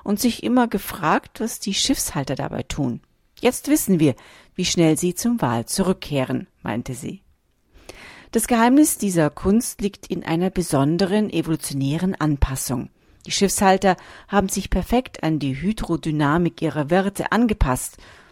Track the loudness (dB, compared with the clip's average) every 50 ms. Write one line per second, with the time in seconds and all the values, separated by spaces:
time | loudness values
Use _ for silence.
0 | -6 -4 -4 0 0 -2 -2 -2 -2 0 2 2 2 2 0 -4 -6 -6 -10 -4
1 | 0 0 0 0 0 -4 _ -8 -6 -6 -6 -8 -6 -4 -4 -2 0 0 0 -2
2 | -2 -4 -4 -4 -4 -4 -4 -6 -6 -6 -6 -6 -8 -6 -4 -4 -2 -2 -4 -6
3 | -10 _ _ _ _ _ _ -2 0 0 0 0 -2 0 0 0 2 2 2 4
4 | 4 2 2 0 -8 -20 -20 -20 -20 _ _ -6 -4 -2 2 2 4 4 4 2
5 | 0 -2 -4 -2 -2 -2 0 0 0 0 0 -2 -4 -4 -2 -2 0 0 0 -2
6 | -4 -4 -2 -2 -2 -2 -2 -4 -6 -8 _ _ _ -6 -6 -6 -6 -8 -10 -10
7 | -10 -12 -12 -14 _ _ _ _ _ _ _ _ _ _ _ -20 -20 -20 -20 -20
8 | -20 -20 -20 -20 -20 -4 -4 -4 0 0 2 4 4 6 6 6 6 4 2 0
9 | -2 0 2 2 2 2 0 -2 0 2 2 2 2 -2 -6 -6 -6 -6 -6 -6
10 | -8 -8 -8 -6 -4 -2 -2 0 0 0 -2 -2 -2 0 2 2 2 2 2 2
11 | 0 2 2 0 0 0 -2 -4 -2 -2 -4 -4 -4 -6 -4 -2 -2 0 0 0
12 | 0 -2 -2 0 0 0 2 2 0 0 0 -6 -6 -4 -4 -6 -6 -8 -14 _
13 | _ _ _ _ _ -6 -2 0 0 2 2 2 4 4 4 6 4 2 2 2
14 | -2 -14 -20 -20 -12 _ 0 2 2 2 -2 -6 -4 -2 -2 -2 0 2 0 0
15 | 0 -2 -8 -6 -2 -2 -2 0 -2 -4 -4 -2 -2 -4 -4 -4 -4 -4 -4 -4
16 | -2 -4 -2 0 2 2 2 2 2 0 -2 -2 -4 -4 -2 -2 -2 0 2 2
17 | 2 0 -2 -4 -4 0 2 2 2 2 2 2 2 2 2 -2 -2 -8 -12 -16
18 | -20 -20 -20 -20 -20 _